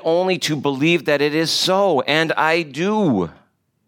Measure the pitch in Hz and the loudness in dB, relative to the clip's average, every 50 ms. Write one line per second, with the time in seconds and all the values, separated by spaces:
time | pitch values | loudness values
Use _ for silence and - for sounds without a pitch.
0 | - 165 165 175 185 190 185 165 - - 151 143 - 143 139 131 143 165 175 170 | 0 0 0 2 2 0 0 -2 -2 -2 -4 -2 -2 -2 -2 0 2 2 2 2
1 | - 156 147 143 143 151 147 160 165 151 - - - - 185 190 202 196 165 131 | 0 0 0 0 0 0 0 0 -2 -2 -2 -2 0 0 0 2 2 2 2 0
2 | - - 143 156 165 156 - - 143 156 160 170 170 147 131 143 170 196 214 214 | 0 0 0 0 0 0 0 0 0 0 0 0 -2 -4 -6 -4 -2 -2 0 0
3 | 208 165 120 98 90 80 - - _ _ _ _ _ _ _ _ _ | 2 2 2 0 -2 -4 -6 -12 _ _ _ _ _ _ _ _ _